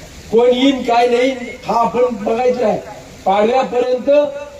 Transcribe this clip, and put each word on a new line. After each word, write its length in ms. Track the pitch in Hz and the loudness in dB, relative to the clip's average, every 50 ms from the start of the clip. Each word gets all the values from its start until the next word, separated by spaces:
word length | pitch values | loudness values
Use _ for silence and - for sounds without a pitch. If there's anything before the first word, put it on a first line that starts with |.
| - - - - - - 214 | -20 -20 -20 -20 -8 -2 0
कोण 180 | 226 240 247 | 2 4 4
येईन 320 | 247 247 262 277 277 247 - | 4 4 2 2 2 0 0
काय 240 | - 233 240 240 | 0 2 2 2
नाही 240 | 247 240 240 262 269 254 240 240 - - - - | 2 2 2 2 0 0 -4 -8 -12 -12 -10 -6
हा 160 | 185 208 233 | -2 0 0
आपण 220 | 233 - - 240 254 247 | 0 0 2 0 0 0
बघायचं 560 | 226 196 208 226 226 233 254 247 - 247 233 | 0 -2 -4 -2 -2 0 0 0 0 0 0
आहे. 360 | 208 190 - - - - - - - - - - | 0 -2 -2 -6 -10 -16 -18 -18 -20 -18 -6 -2
पाडव्यापर्यंत 880 | 185 196 208 208 226 247 269 262 180 233 247 247 254 254 247 - 277 285 294 294 - - - - - - - | 0 0 2 2 2 2 0 0 0 -2 -2 0 0 -2 -2 0 2 2 4 2 0 -2 -8 -12 -14 -16 -20